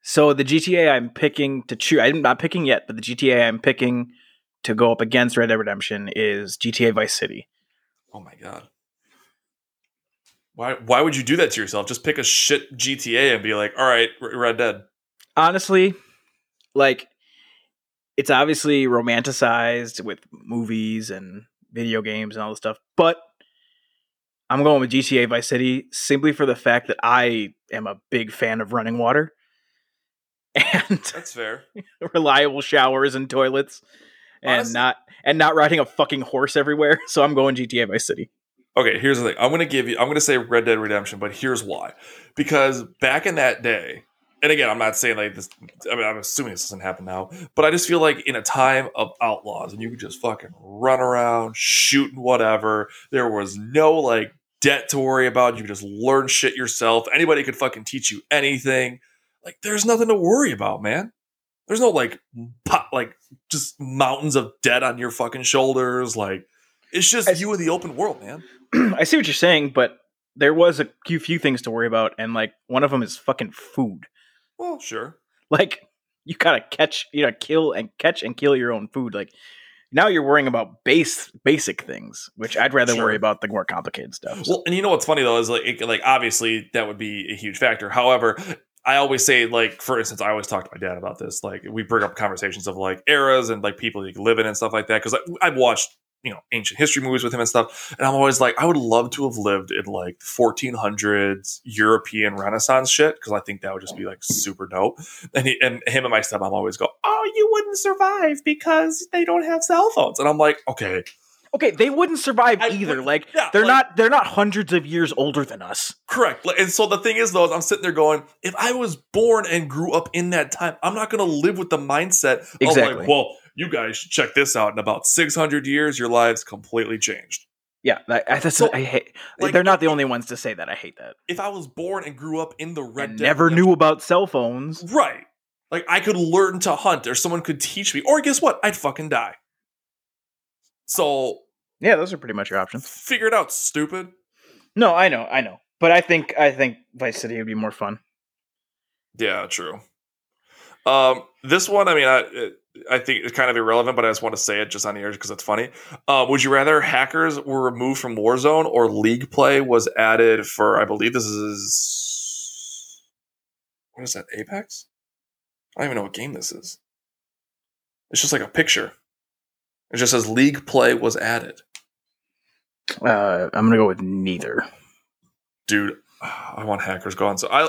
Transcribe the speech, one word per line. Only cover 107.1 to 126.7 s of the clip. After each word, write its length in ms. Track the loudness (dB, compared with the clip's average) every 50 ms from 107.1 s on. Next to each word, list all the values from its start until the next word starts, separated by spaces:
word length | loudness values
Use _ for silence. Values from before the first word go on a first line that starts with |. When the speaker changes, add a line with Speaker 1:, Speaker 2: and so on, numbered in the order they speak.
| 0 0 -2 -2 2
Speaker 2:
you 120 | 2 2 4
wouldn't 260 | 4 0 0 -4 -8 -4
survive 600 | -2 -4 0 2 2 0 2 0 0 0 0 -2
because 640 | _ -4 -4 -2 0 2 2 2 2 0 -4 -6 -10 _
they 120 | -2 -2 0
don't 200 | 2 0 0 0
have 180 | 0 -2 -4
cell 280 | 0 0 2 4 4 2
phones." 280 | 4 2 0 0 0 0
And 80 | 2 2
I'm 100 | 4 6
like, 220 | 4 4 4 0 _
"Okay." 380 | -10 -8 -6 -4 -4 -4 -4 -6 -8 -20 _ _ _ _ _ _ _ -4
Speaker 1:
Okay, 160 | 0 0 0
they 180 | 4 4 2 2
wouldn't 300 | 4 2 2 0 0 -4
survive 420 | -4 -2 2 4 4 4 4 4
Speaker 2:
I 80 | 0 -2
Speaker 1:
either. 280 | 0 -2 -2 -2 -2
Speaker 2:
would, 100 | -2 0
Speaker 1:
Like, 200 | 0 -2 -2 -2 -2 -2
Speaker 2:
yeah, 140 | -2 -2 2 2
Speaker 1:
they're 80 | 2 4
Speaker 2:
like 220 | 6 6 4 4
Speaker 1:
not, 100 | 2 0
they're 140 | 2 4 4
not 160 | 4 4 2
hundreds 480 | 2 0 0 0 0 0 -4 -2 0 -2
of 100 | -2 -2
years 300 | -2 -2 0 0 0 0
older 300 | -2 -2 0 0 -2 -4
than 160 | -4 -8 -16
us. 320 | -12 -10 -8 -6 -8 -8 -10 _ _
Speaker 2:
Correct. 380 | -6 0 2 2 2 0 -2 -4
Like, 140 | -2 0 0
and 120 | 0 0
so 140 | 2 0 2
the 120 | 2 0 -2
thing 180 | 0 -2 0
is, 160 | 0 0 2
though, 140 | 4 4 4
is 40 | 4
I'm 100 | 2 -2
sitting 180 | -2 -2 -2 -2
there 100 | -2 -4
going, 340 | 2 2 4 4 2 0 -4 _ _ _
"If 120 | -10 -8 -4
I 160 | -2 -2 -2
was 240 | 0 -2 -4 -4 -6
born 500 | -10 _ _ 0 2 4 4 4 4 2 0
and 220 | -2 -2 -2 -4
grew 220 | -6 -6 -4 0
up 180 | 0 -2 -2 -2
in 160 | -4 -4 -2 0
that 220 | 0 0 0 -2
time, 240 | -4 -6 -6 -6 -6 -4
I'm 100 | -4 -4 -2
not 140 | -4 -6 -4
gonna 140 | -2 -2
live 340 | 0 0 0 0 0 0 0
with 140 | -2 -2 -2
the 80 | -2 -2
mindset 640 | 0 -2 -2 -2 0 0 0 2 2 2 0 0 -2 -16
of, 60 | -2 0
Speaker 1:
Exactly. 360 | 2 4 6 6 4 4 2
Speaker 2:
like, 120 | -4 2 2
'Well, 260 | 2 2 2 -2 -8 -18 _ _ _
you 160 | -10 -8 -4
guys 260 | -4 -4 -4 -4 -6
should 140 | -10 -10 -4
check 240 | -2 -2 -2 0 2
this 220 | 0 0 2 2
out. 180 | 0 0 0 0
In 40 | -2
about 280 | -2 -2 -4 -2 0
six 280 | 0 2 2 0 0 0
hundred 320 | 0 0 0 0 -4 -2
years, 320 | -2 0 0 0 0 -2 -4
your 120 | -2 2
lives 340 | 4 4 4 4 2 0 -6
completely 540 | -14 -16 -18 -14 _